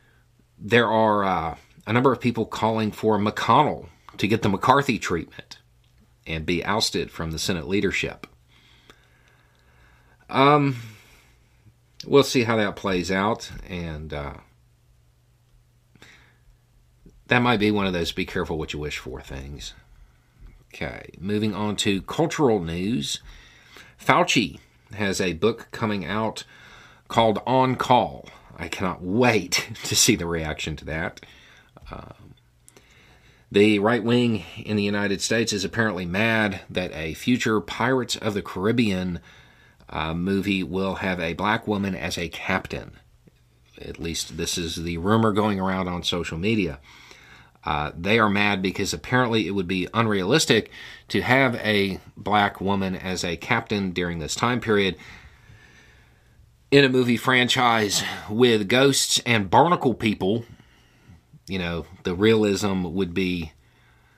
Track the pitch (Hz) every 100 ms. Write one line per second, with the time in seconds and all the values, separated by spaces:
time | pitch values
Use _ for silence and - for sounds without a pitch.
0 | _ _ _ _ _ _ 104 117 110 110
1 | 110 104 98 87 80 - - - - 117
2 | 135 117 123 120 107 - 110 110 107 -
3 | 110 107 107 - - 123 143 80 - -
4 | - - 101 110 110 95 - 135 139 101
5 | - 85 - - - - _ _ _ _
6 | _ _ - 80 80 87 - 104 - 95
7 | 76 - 82 78 - 90 71 101 95 -
8 | - - - _ _ _ _ _ - -
9 | _ _ _ _ _ _ _ _ _ _
10 | _ _ - 127 139 147 139 123 113 107
11 | - _ _ _ _ _ _ _ _ -
12 | - 139 131 135 117 113 101 82 101 92
13 | 85 95 104 117 - - - 90 82 76
14 | 78 73 71 - - _ _ _ _ _
15 | _ _ _ _ _ _ _ _ _ _
16 | - - _ _ _ _ _ _ _ _
17 | - - - 123 120 113 104 104 98 87
18 | 82 - 90 95 85 80 78 73 73 -
19 | - 64 - 67 67 143 - - _ -
20 | - _ _ _ - - _ - 76 -
21 | - - 92 104 107 95 104 95 110 98
22 | - - 165 - 135 107 82 85 95 131
23 | 139 - - - - - - - - -
24 | - 139 175 - 87 - _ _ - 104
25 | 101 92 95 82 104 113 - - 110 101
26 | 78 104 110 - - - - - - -
27 | - - 113 98 - 131 127 120 - 123
28 | 87 65 - - - - 82 - 92 85
29 | 90 107 123 110 85 - - 110 - 110
30 | - 98 85 85 78 76 - 73 - 78
31 | 90 - - - - - _ - - -
32 | - - - - _ _ _ - _ _
33 | - _ _ _ - 101 107 104 104 120
34 | 110 123 120 107 85 - - 107 101 101
35 | 101 98 - 113 110 104 92 - 110 90
36 | 87 92 113 113 107 90 - 92 90 -
37 | 80 76 - 123 117 107 - - 117 131
38 | 117 - 110 101 87 92 101 120 110 92
39 | 92 85 - - - _ _ _ - 78
40 | 78 85 90 98 95 95 80 92 95 90
41 | 98 90 85 82 101 113 - 101 98 90
42 | 82 - 85 - - 92 - 67 - -
43 | _ _ _ _ _ _ _ - - 78
44 | 82 80 - 80 82 90 82 85 82 85
45 | 90 113 110 101 107 98 95 95 92 87
46 | - 87 82 80 98 113 85 71 - -
47 | - - - - - _ - 76 73 78
48 | 90 113 110 101 104 98 95 90 95 85
49 | - 123 123 113 85 98 87 95 87 113
50 | 113 101 92 156 - 113 - - - -
51 | - 104 90 131 135 117 107 104 98 92
52 | - - 101 104 101 - 95 98 95 92
53 | 92 90 90 85 - 113 - 104 98 90
54 | 87 85 73 - 117 123 113 104 98 87
55 | - - - - - - - - - -
56 | _ _ _ _ _ _ _ 139 139 127
57 | 123 117 - 127 120 135 123 113 104 90
58 | - - - 107 123 110 98 123 139 131
59 | - - 120 113 95 117 160 175 131 104
60 | 113 101 92 117 - - _ _ _ _
61 | - 85 _ - - 95 87 85 78 92
62 | 92 90 107 110 107 95 101 95 87 92
63 | 92 87 92 90 80 - _ _ _ _
64 | _